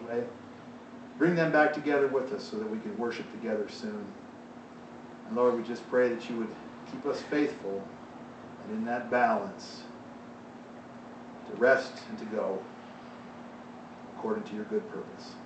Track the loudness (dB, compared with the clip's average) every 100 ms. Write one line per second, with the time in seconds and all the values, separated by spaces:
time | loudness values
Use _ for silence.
0 | -2 0 -2 -6 -12 -14 -14 -14 -14 -14
1 | -12 4 6 6 6 8 8 6 4 6
2 | 6 4 2 -2 -4 -4 -2 -2 -4 -2
3 | -2 -2 -6 -6 0 0 0 -4 -6 -6
4 | -8 -10 -14 -14 -14 -14 -14 -16 -14 -14
5 | -14 -14 -2 6 6 6 2 -4 4 6
6 | 6 4 -2 -2 -2 -4 -10 -12 -10 -4
7 | 0 -2 2 4 4 2 -4 -4 -6 -10
8 | -14 -14 -14 -12 -12 -10 -4 -2 0 0
9 | 4 6 6 6 0 -6 -10 -12 -12 -14
10 | -14 -14 -14 -14 -14 -14 -14 -14 -14 -14
11 | -14 -14 -14 -12 -8 6 8 8 6 -6
12 | -8 -8 -2 0 2 0 -4 -12 -14 -14
13 | -14 -14 -14 -14 -14 -14 -14 -14 -14 -14
14 | -12 -6 -2 -2 -2 -6 -2 -2 -2 -6
15 | -8 -10 -12 -14